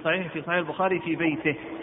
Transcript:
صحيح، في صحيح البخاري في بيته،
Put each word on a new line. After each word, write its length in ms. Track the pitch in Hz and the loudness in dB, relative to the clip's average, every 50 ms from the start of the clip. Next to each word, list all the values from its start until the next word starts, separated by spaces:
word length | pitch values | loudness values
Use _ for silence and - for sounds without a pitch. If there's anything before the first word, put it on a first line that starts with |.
| - | 0
صحيح، 240 | 160 170 185 185 160 | 0 2 2 0 -4
في 140 | 143 160 | -6 -6
صحيح 160 | 143 170 175 180 | -2 0 0 0
البخاري 420 | 170 151 143 - 190 190 185 170 | 0 0 0 0 2 2 2 2
في 160 | - 170 160 | 2 -2 0
بيته، 400 | 143 170 160 147 - - 156 143 - - - - - | 2 2 2 2 2 0 0 0 0 -6 -10 -10 -10